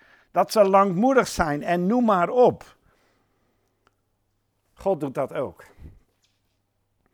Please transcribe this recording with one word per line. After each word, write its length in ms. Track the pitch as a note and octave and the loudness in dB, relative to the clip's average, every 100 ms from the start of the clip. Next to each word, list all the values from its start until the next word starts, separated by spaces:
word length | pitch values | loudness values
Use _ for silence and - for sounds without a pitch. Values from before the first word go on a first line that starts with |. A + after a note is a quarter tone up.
| _ _ _ | _ _ _
Dat 220 | E3+ G3 | -2 0
ze 120 | A3 | 2
langmoedig 640 | G3 G3 G3+ F3 B3+ C4 F#3+ | 4 4 2 0 2 2 0
zijn 340 | - E3 D3 | -2 -4 -4
en 240 | - F3 F3 | -4 -2 0
noem 180 | B3 | 0
maar 240 | A3+ F#3+ F3 | 0 0 0
op. 480 | B3 A#3 A2 - _ _ _ _ _ _ _ _ _ _ _ _ _ _ _ _ _ _ _ _ | 2 2 2 -10 _ _ _ _ _ _ _ _ _ _ _ _ _ _ _ _ _ _ _ _
God 260 | _ G3 E3+ | _ -6 -4
doet 140 | C#3 | -4
dat 180 | C3+ C3 | -6 -8
ook. 320 | D#3 A#2 - - _ - - _ _ _ _ _ _ _ _ _ _ _ | -6 -10 -12 -20 _ -20 -20 _ _ _ _ _ _ _ _ _ _ _